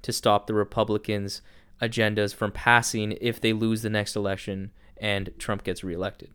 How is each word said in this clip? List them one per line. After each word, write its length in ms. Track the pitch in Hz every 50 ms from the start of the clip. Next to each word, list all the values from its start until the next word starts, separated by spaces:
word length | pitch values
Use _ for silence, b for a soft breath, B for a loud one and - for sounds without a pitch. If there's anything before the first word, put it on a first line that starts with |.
| -
to 100 | - 117
stop 320 | - - 117 104 104 -
the 80 | - 110
Republicans' 880 | 107 104 - - 117 107 101 107 107 - - 107 104 101 98 - - b b b b b b b b
agendas 520 | 117 117 113 117 110 107 107 104 104 101 -
from 180 | - 110 104
passing 640 | - - - 120 120 120 113 - - 113 107 104 107 -
if 220 | - 117 113 -
they 120 | - 113 110
lose 280 | 110 113 113 110 110
the 80 | 113 107
next 260 | 107 107 104 - -
election 540 | 107 101 98 98 95 - - 98 95 95 104 b b b b b
and 340 | b - 104 101 98 95 - - -
Trump 240 | - - 107 101 -
gets 200 | - 90 - -
reelected. 460 | 92 85 87 92 101 - - - -